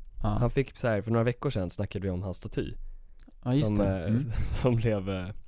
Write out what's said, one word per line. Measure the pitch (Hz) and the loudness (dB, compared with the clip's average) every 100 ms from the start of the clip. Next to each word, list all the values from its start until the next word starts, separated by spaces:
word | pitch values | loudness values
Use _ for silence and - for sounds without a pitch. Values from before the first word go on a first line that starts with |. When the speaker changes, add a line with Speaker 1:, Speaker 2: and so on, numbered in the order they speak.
| - - | -12 -4
Speaker 1:
Ja. | 107 | 0
Speaker 2:
Han | 104 120 | 2 2
fick | - 131 - | 2 -2 -2
så | 123 | 0
här, | 107 | 0
för | 107 | 2
några | 113 | 2
veckor | 113 120 - | 2 0 -2
sedan | 113 90 | 0 -2
snackade | - 98 101 | -4 -4 -2
vi | 95 | -2
om | 90 | -2
hans | 98 87 | -4 -6
staty. | - - - - - - - - - - | -6 -4 -4 -6 -10 -12 -16 -20 -20 -8
Speaker 1:
Ja, | 123 | 0
just | 131 110 | 2 4
Speaker 2:
Som, | 104 | 4
Speaker 1:
det. | 98 95 | 4 2
Speaker 2:
eh, | 95 | 2
Speaker 1:
Mm. | 113 127 - | 0 0 0
Speaker 2:
<laughs> | - - | 0 4
som | 131 117 | 4 4
blev, | 113 104 95 | 4 2 0
eh, | 95 90 - | -4 -4 -10